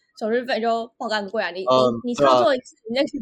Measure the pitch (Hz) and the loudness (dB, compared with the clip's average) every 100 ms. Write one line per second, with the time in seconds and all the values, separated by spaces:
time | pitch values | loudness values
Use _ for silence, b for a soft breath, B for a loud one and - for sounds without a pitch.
0 | _ _ 220 233 247 220 226 226 226 _ | _ _ -4 -2 -2 -2 -2 -2 -4 _
1 | 233 214 202 226 185 175 185 131 127 117 | -6 -4 -4 -4 -6 -6 2 4 4 0
2 | 240 240 143 127 311 262 - _ - 240 | -6 2 4 6 4 0 -4 _ -8 -2
3 | 302 277 | -2 -4